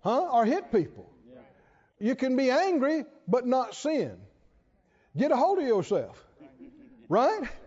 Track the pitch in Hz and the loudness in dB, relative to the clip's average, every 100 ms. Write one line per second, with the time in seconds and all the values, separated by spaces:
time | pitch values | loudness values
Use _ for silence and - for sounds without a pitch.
0 | 185 254 359 247 220 330 - 214 139 - | 0 -2 2 2 2 0 0 -2 -2 -8
1 | 95 - 120 127 - _ _ _ _ _ | -20 -20 -20 -20 -20 _ _ _ _ _
2 | 214 262 262 254 262 262 381 339 269 311 | -4 -2 0 2 2 2 2 0 0 0
3 | 240 - - 240 247 262 233 - 294 311 | -4 -14 -2 -2 0 0 -2 -4 -2 -2
4 | 151 90 98 _ _ _ _ _ _ _ | -4 -8 -20 _ _ _ _ _ _ _
5 | _ 143 285 262 320 392 277 214 165 185 | _ -2 0 2 2 0 0 0 0 -2
6 | 98 - - _ - - - - - - | -4 -14 -20 _ -20 -20 -20 -20 -20 -20
7 | - 185 277 427 277 - | 0 2 2 0 -6 -12